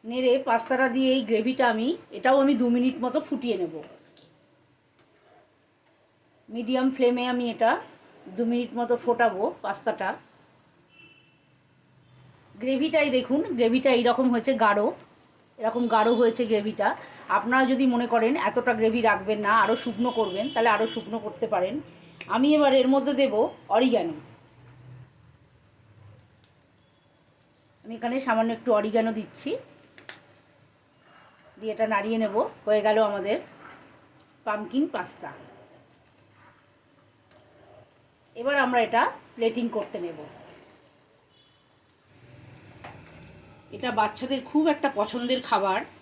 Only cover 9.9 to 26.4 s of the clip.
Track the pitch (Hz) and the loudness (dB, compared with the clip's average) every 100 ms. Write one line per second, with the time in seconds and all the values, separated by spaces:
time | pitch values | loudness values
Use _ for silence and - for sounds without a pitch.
9.9 | 214 190 - _ _ _ _ _ _ _ | -4 -6 -6 _ _ _ _ _ _ _
10.9 | _ - _ _ _ _ _ _ _ _ | _ -20 _ _ _ _ _ _ _ _
11.9 | _ _ _ - _ _ - 247 269 311 | _ _ _ -20 _ _ -8 -2 0 2
12.9 | 320 294 254 247 277 440 254 233 254 269 | 2 2 0 0 -2 -2 0 2 4 4
13.9 | 240 240 240 262 240 233 254 220 208 226 | 4 4 2 2 2 0 2 2 4 0
14.9 | - - _ _ _ _ - 220 240 240 | -4 -16 _ _ _ _ -6 -4 -2 2
15.9 | 226 226 233 233 226 226 214 208 - 208 | 2 4 4 2 2 0 0 -2 -2 -2
16.9 | 320 - - - 202 208 254 254 262 269 | -2 -12 -20 -2 -2 2 2 4 4 2
17.9 | 240 240 233 220 311 294 254 240 220 226 | 2 0 2 2 0 0 0 0 2 0
18.9 | 233 220 196 196 208 208 220 202 254 247 | 2 2 0 -2 -2 2 2 2 0 -4
19.9 | 202 247 226 208 185 254 226 233 208 226 | -4 -2 0 -2 -2 -4 0 2 2 0
20.9 | 233 196 220 214 - 220 196 185 269 - | -4 -8 -8 -8 -8 -4 -2 -2 -6 -10
21.9 | - - - - 214 277 302 285 262 254 | -20 -20 -20 -4 0 4 4 6 4 4
22.9 | 277 254 262 269 208 285 - - 208 254 | 2 2 2 2 2 0 -4 -2 2 2
23.9 | 226 170 151 - - _ _ - - - | 2 -2 -8 -16 -20 _ _ -20 -20 -20
24.9 | - - _ - _ _ _ _ _ _ | -20 -20 _ -20 _ _ _ _ _ _
25.9 | _ - - _ _ | _ -20 -20 _ _